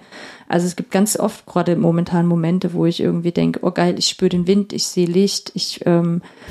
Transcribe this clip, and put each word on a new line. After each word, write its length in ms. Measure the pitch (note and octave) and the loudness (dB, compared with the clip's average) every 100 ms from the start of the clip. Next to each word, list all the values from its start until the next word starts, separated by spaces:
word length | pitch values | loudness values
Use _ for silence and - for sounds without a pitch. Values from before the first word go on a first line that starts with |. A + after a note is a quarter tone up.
| - - - - - | -10 -20 -20 -18 -4
Also 220 | E3+ F3+ | -2 -2
es 80 | - | -4
gibt 160 | - | -2
ganz 260 | F#3+ G#3+ - | 0 2 0
oft 280 | G#3+ - - | -2 -4 -4
gerade 280 | F3+ F3 | -2 0
momentan 520 | E3+ E3+ E3+ F3 F3 E3+ | 2 2 2 2 2 2
Momente, 480 | E3+ E3 F#3 F3+ | 2 2 0 0
wo 120 | E3 E3 | 0 0
ich 140 | E3+ | 0
irgendwie 320 | F3 E3+ E3+ | 0 0 -2
denke, 260 | E3+ E3 D#3+ | 0 0 0
oh 100 | - | -2
geil, 260 | F3 F3 F3 | 0 0 0
ich 80 | - | -4
spüre 220 | - F#3 | 0 0
den 180 | F3+ F3 | 2 2
Wind, 260 | G3+ G3+ | 2 0
ich 140 | - - | -4 -4
sehe 200 | - F3 | 0 0
Licht, 440 | F3 G3 - - | 2 2 0 -8
ich, 260 | F#3+ - - | -8 -8 -4
ähm, 380 | - E3+ E3+ E3+ - - - | 2 2 2 -2 -6 -14 -18